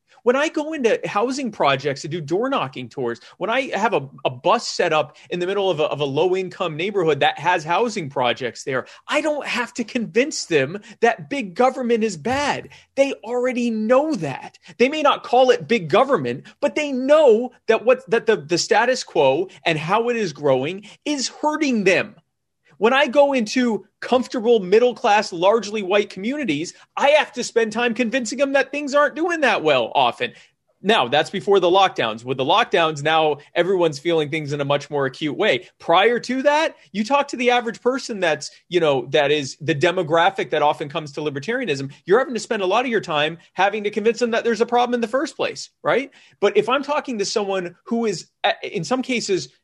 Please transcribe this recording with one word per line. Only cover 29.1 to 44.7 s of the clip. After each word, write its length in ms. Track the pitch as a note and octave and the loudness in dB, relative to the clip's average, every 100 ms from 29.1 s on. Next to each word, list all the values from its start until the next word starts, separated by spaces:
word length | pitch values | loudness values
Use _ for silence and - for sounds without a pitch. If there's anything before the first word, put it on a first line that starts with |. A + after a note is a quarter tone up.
doing 260 | A3+ E4+ E4+ | 0 -4 0
that 220 | C4+ F#3+ | 0 2
well 300 | D#3 C3+ A2 | 2 2 2
often. 380 | - B2 A2+ A#2+ - - _ _ _ | 2 2 0 -6 -8 -20 _ _ _
Now, 220 | F#3+ A3 B2 | 0 2 2
that's 240 | C#3+ D#3+ | 0 0
before 300 | G3 - G3 | -4 2 4
the 100 | F3 | 4
lockdowns. 540 | F#3 F#3+ F3+ A#2+ A2 | 4 4 2 -4 -4
With 140 | B2 C3 | -6 -4
the 60 | |
lockdowns, 600 | C3+ G3 A#3 F#3 D#3+ D#3 | 2 2 2 2 0 0
now 320 | D3 D#3+ D#3 C#3+ - | 0 2 2 -2 -4
everyone's 460 | - F3 F#3+ E3 C#3+ | -2 0 2 0 0
feeling 300 | E3+ E3 D3+ | -2 -2 -2
things 220 | D#3 D3 | -4 -6
in 80 | C#3+ | -4
a 40 | |
much 260 | C#3 C#3+ C#3+ | -2 -2 -2
more 160 | D3 C3+ | -2 -2
acute 300 | B2+ D3+ B2 | -4 -6 0
way. 320 | G#3 C3 - _ | 0 0 -2 _
Prior 400 | - E3+ G#3+ A#3+ | 2 4 4 2
to 240 | - B3+ | -2 0
that, 320 | C#4 D4 D#4+ - _ | 2 2 0 -6 _
you 140 | F#3+ | -6
talk 240 | G#3+ C#4 C#4 | 0 0 0
to 80 | A#3+ | -2
the 160 | B3 | 2
average 280 | A#3+ A#3 - | 2 0 -4
person 380 | A#3+ C4 - G#3+ | -4 -2 -6 -2
that's, 320 | F3 D3 - - _ | -2 -2 -6 -18 _
you 120 | F3 | 0
know, 260 | D#3+ C3+ B2 | 2 2 0
that 200 | D3+ C#3 | 2 2
is 260 | D3+ C3+ - | 0 -2 -8
the 160 | D3 D#3 | -4 0
demographic 760 | F3 F3+ E3 E3 F3 F#3+ E3 | 2 0 0 2 2 2 -2
that 100 | D#3 | 2
often 280 | D3 D3+ D3+ | 2 2 -4
comes 240 | D#3+ D3+ | -8 -8
to 80 | C#3+ | -8
libertarianism, 720 | D3+ C#3+ C#3+ B3 A#3+ C3+ C#3 - | -6 -6 -6 -6 -4 -6 -6 -12
you're 140 | - G#3 | 0 2
having 160 | C4 | 2
to 60 | A3+ | -4
spend 220 | - A3+ | -6 -4
a 40 | F#3 | 0
lot 180 | G#3 | 0
of 60 | C4 | 0
your 100 | A3 | -2
time 380 | F3+ D3+ D3+ E3+ _ | 0 0 0 -4 _
having 320 | - G3 G#3+ | 0 0 0
to 60 | G#3 | -4
convince 280 | G#3 G#3 A3+ | -2 0 0
them 140 | A#3+ | 0
that 100 | A3 | 0
there's 180 | A#3 G#3+ | 0 0
a 60 | |
problem 260 | A3+ | 0